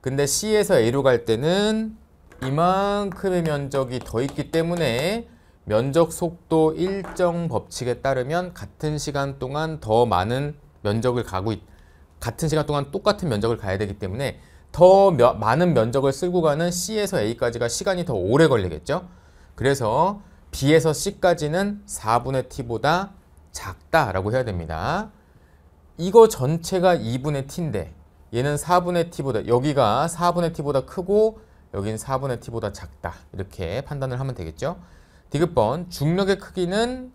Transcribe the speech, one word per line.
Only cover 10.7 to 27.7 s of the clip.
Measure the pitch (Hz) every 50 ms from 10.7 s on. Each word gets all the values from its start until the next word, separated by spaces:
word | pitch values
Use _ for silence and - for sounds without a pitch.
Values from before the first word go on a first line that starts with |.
| _ _
면적을 | - 104 104 113 110 127 123 123 110
가고 | - - - 98 113
있-, | 110 - - - - - - - _ _ - _ _ _
같은 | - 120 117 - 170 156
시간 | 143 156 143
동안 | 147 147 143 143 139
똑같은 | 143 196 - 208 202 208 - 160
면적을 | 113 101 104 117 117
가야 | 110 107 98 95
되기 | 98 107 98 98
때문에 | - - 92 92 123 139 123 - - - - - - - _
더 | - - 175 180 190 196 196 196
며-, | 175 127 120 123 -
많은 | 101 107 107 120 151 180 180 156
면적을 | 123 110 117 120 139 135 139 135
쓸고 | - - 180 180 185
가는 | 160 156 143 151 170 175
C에서 | 180 180 175 - 220 214 208 185 190 175
A까지가 | 104 107 120 - 131 120 117 120 120
시간이 | 117 - - 190 202 190 180 170
더 | - 127
오래 | 98 87 98 117 139 165
걸리겠죠? | 156 135 110 92 85 78 76 - 90 139 180 180 - - - - - - - - - -
그래서 | - 110 135 139 135 120 107 113 139 165 190 208 202 - - - - - -
B에서 | - - 135 139 156 160 143 160 147
C까지는 | - - 196 202 - - 180 170 - 151 147 151 180 196 202 208 208 -
사 | - - - - 107 113 120 123
분의 | 127 135 131 127 -
T보다 | - - 127 117 117 107 - 143 165 180 196 202 - - _ _ - - - -
작다라고 | _ - - 95 95 - - - - 160 147 110 90 95 92 104 107
해야 | 131 127
됩니다. | 113 95 87 82 76 78 80 92 123 156 190 214 214 - - _ _ _ - - _ _ _ _ - _ _ _ - -
이거 | - 165 190 196 233 226
전체가 | 220 220 - 127 135 160 170 165 - 190 180 175 185 175
이 | 151 110 113 120 131
분의 | 127 151 147 139 135
T인데 | 139 - - 175 151